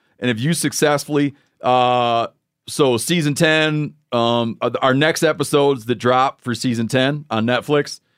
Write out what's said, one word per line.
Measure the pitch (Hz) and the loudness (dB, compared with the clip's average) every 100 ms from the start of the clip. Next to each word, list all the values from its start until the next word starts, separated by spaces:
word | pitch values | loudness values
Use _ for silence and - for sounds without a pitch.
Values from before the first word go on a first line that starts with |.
| _ - | _ -6
and | 123 | -4
have | 110 | -2
used | 143 165 | -2 -2
successfully. | 151 - 151 143 - 147 143 - _ _ | -2 0 0 0 -2 -2 -2 -6 _ _
Uh, | - 127 123 123 120 117 113 _ _ _ - | 0 2 2 2 0 0 -4 _ _ _ -6
so | - 139 117 | 0 2 2
season | - 175 147 | 0 0 0
ten, | 143 160 156 156 151 147 - - | 2 2 2 0 -2 -4 -8 -6
um, | 120 117 120 117 - | 0 2 0 -2 -4
uh, | 123 120 | -4 0
our | 131 | 0
next | 131 156 151 | 2 2 2
episodes | 156 147 143 147 143 135 | 0 0 0 2 2 0
that | 110 | -4
drop | 113 123 127 135 - | -2 2 2 0 -2
for | 123 | -8
season | 117 131 117 113 | -4 -2 -2 0
ten | 131 131 147 - | 0 0 -2 -6
on | 113 | -4
Netflix, | 113 123 127 147 143 - _ | 0 -2 0 0 -2 -10 _